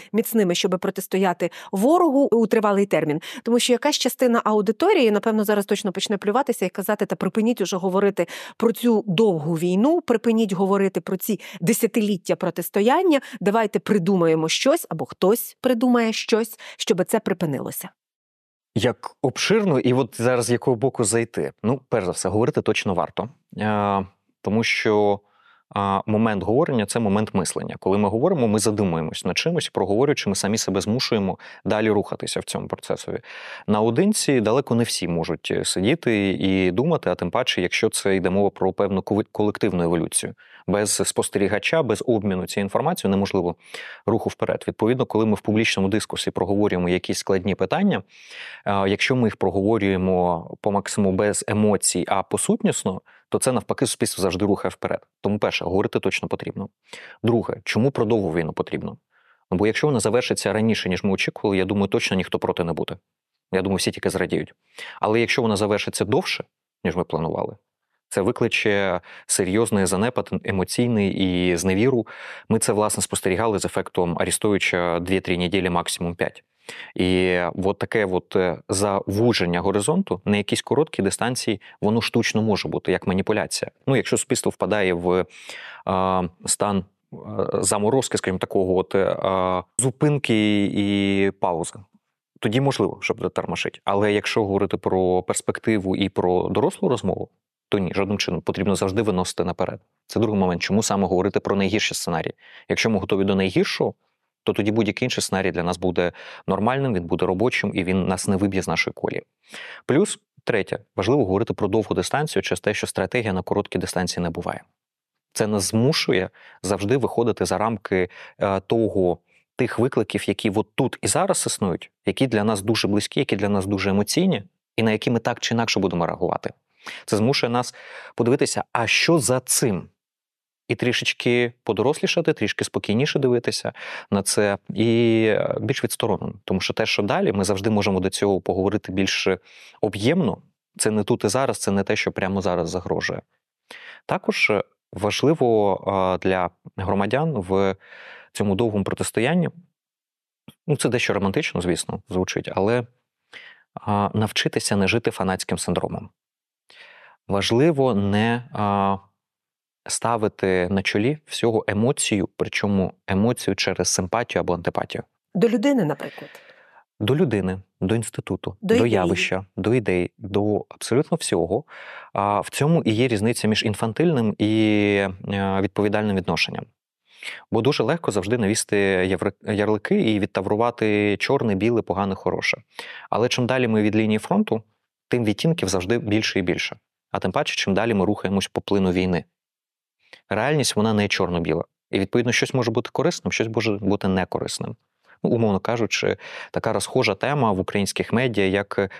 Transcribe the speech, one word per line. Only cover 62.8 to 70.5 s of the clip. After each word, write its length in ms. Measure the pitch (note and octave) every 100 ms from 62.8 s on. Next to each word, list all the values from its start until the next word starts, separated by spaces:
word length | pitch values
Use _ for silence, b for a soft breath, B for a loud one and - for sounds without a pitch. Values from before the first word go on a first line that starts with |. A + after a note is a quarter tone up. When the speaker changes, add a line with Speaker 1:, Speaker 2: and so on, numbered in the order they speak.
| - - _ _ _ _ -
Speaker 2:
Я 100 | F#2+
думаю, 140 | F#2+ F#2
всі 140 | -
тільки 200 | - F#2+
зрадіють. 440 | F2+ F2 E2 D#2 _ B B B B
Але 200 | G#2 A2+
якщо 220 | A2+ -
вона 140 | A2+ G2+
завершиться 480 | G#2 G#2 - -
довше, 400 | G2 C#3 - - - _ _ _
ніж 120 | F2 E2+
ми 80 |
планували, 520 | D#2+ D#2 D#2+ D#2+ - - _ _ _ _ _
це 120 | -
викличе 800 | G2 - A2+ - A2 G2+ G2 F2+ B B B
серйозний 600 | - F#2 G#2 A#2 G2+ F2+
занепад 440 | F#2+ A#2 G#2+ - F#2+
емоційний 640 | -